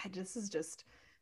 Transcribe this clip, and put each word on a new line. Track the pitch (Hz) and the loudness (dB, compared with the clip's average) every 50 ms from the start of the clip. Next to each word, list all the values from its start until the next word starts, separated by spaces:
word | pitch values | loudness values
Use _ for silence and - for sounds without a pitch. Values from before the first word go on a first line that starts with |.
| - | -4
"I, | 202 | -2
this | 185 185 190 185 - 240 | 0 -2 -2 0 0 0
is | 208 202 | 0 4
just, | - 156 160 - - - - - - - - - - - | 4 4 4 4 0 -6 -10 -14 -20 -20 -20 -20 -20 -20